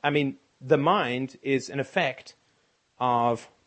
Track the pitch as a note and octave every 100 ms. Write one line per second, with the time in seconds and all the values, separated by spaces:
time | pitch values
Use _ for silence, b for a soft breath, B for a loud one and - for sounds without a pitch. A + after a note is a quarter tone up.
0 | D3 D3 C#3 C3+ _ _ C3 D3+ D3 G3
1 | C3+ B2 C3 - C3 C3 - C3+ C3 -
2 | D#3 B2 - - _ _ _ _ _ _
3 | B2+ A#2+ A#2+ A#2 - _